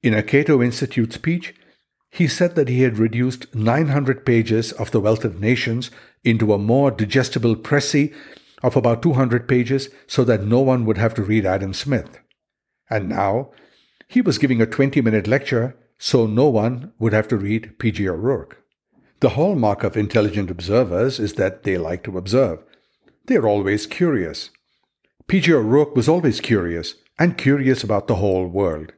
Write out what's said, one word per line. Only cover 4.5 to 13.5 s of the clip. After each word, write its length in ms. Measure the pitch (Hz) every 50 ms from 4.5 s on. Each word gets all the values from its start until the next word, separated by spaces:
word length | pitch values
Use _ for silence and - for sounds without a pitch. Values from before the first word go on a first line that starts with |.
| 110 110 110 - -
of 180 | - 110 -
The 80 | - 110
Wealth 240 | 98 107 110 110 -
of 160 | 117 87 85
Nations 500 | 101 110 127 117 - - 113 123 127 - - - - - _ _ _
into 260 | - 117 110 117 107
a 60 | 104 98
more 340 | 101 107 120 135 139 139
digestible 640 | 110 - 110 101 - 139 123 - - 127 113 120 110
précis 580 | 110 - - 147 143 143 - - 147 143 151 - - - - - - _ _ _ -
of 140 | - 127 -
about 260 | 139 110 117 117 117
two 120 | - 170 143
hundred 340 | 127 135 123 113 123 120 -
pages 420 | 131 123 123 117 135 135 131 - - - _ _
so 180 | - - 127
that 180 | 117 117 104 98
no 160 | 104 117 123
one 240 | 135 135 131 123 117
would 140 | 107 107 92
have 160 | 110 113 113
to 100 | - 104
read 220 | 95 107 110 98
Adam 280 | 92 92 95 98 95 95
Smith. 460 | - - 139 - 104 85 - - - _ _ _ _ _ _ _ _ _ _ _ _ _ _
And 180 | 113 107 98 92
now, 440 | - - 98 98 101 120 139 -